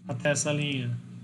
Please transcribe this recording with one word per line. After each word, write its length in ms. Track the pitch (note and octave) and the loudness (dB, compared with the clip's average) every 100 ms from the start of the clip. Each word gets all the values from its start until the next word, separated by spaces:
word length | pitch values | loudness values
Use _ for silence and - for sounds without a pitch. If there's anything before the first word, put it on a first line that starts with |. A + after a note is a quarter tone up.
| - | -6
até 240 | B2 D3+ | 0 2
essa 200 | C#3 D3+ | 2 2
linha, 460 | D3 D3 C3+ A#2+ A#2+ - - | 2 2 0 0 -2 -6 -14